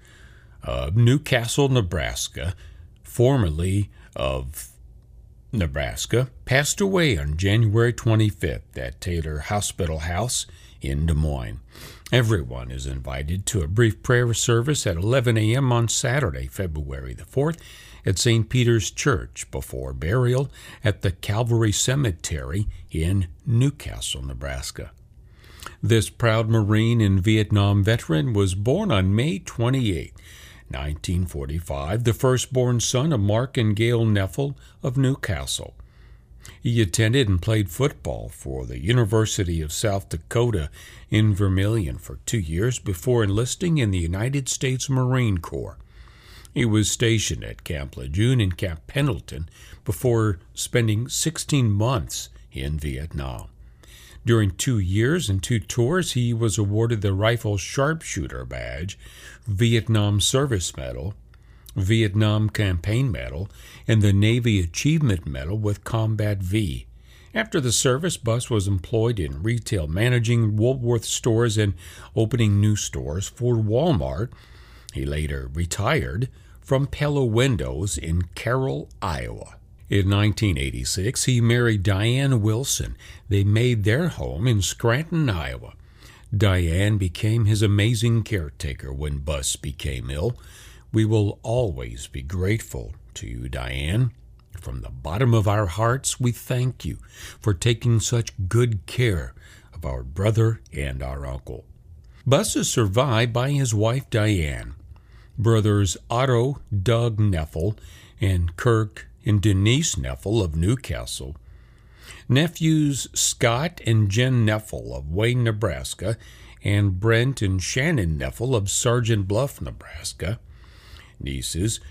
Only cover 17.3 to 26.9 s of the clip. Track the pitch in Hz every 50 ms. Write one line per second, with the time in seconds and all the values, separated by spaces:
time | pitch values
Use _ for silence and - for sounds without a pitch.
17.3 | - 131 143 165 165 - - - - - - - - - - 110 92 - - 120
18.3 | 113 113 107 - - 127 120 120 117 110 95 - - - - 147 117 71 58 -
19.3 | - - - - - 67 - - 64 64 65 67 67 64 69 82 113 131 123 120
20.3 | 123 135 143 127 - - - - - - - 107 - - - 98 82 - - -
21.3 | 104 110 120 113 120 113 113 107 95 - - 127 127 147 139 104 85 - - -
22.3 | 85 69 64 65 78 104 107 - - - - - - 80 80 90 98 98 90 -
23.3 | - - - - 113 117 131 143 - - - - 52 55 - - - 67 65 67
24.3 | 65 62 69 69 65 65 - - - 67 58 - - - - - - - - -
25.3 | - - - - - - - - - - - 104 113 110 101 - - - 120 113
26.3 | 110 113 113 110 113 113 104 104 107 110 117 117